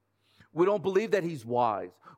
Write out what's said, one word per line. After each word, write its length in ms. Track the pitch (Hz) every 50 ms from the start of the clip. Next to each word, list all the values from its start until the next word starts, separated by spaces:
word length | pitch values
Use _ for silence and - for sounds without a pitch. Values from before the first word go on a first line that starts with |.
| _ _ _ _ _ _ _ _ - _ _
We 120 | 151 175
don't 160 | 190 208 208
believe 300 | 143 190 190 190 220 220
that 120 | 208 196 165
He's 220 | 170 165 135 107
wise. 460 | 113 120 120 123 113 104 95 92 92 - _ _ - -